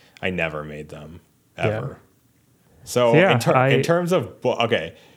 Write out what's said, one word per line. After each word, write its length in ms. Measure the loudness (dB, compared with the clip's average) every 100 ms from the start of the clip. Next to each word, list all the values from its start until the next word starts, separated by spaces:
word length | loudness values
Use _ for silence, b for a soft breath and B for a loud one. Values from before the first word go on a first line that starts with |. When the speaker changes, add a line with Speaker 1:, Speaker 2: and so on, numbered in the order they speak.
| b b
Speaker 1:
I 80 | -6
never 320 | -2 -4 -4
made 280 | -10 -14 -14
them, 300 | -16 -18 -20 _ _ _ -4
Speaker 2:
Yeah. 80 | -4 -2
Speaker 1:
ever. 200 | -8 -12 _ _ _ _ _ _ _ _
So 300 | -4 2 4
Speaker 2:
Yeah, 180 | 6 4
Speaker 1:
in 60 | 2
ter-, 160 | 2
Speaker 2:
I 140 | 2 4
Speaker 1:
in 140 | 2
terms 300 | 2 0 2
of 280 | -2 -2 -4
bo-, 120 | -2 0
okay, 380 | 0 -2 -4 b b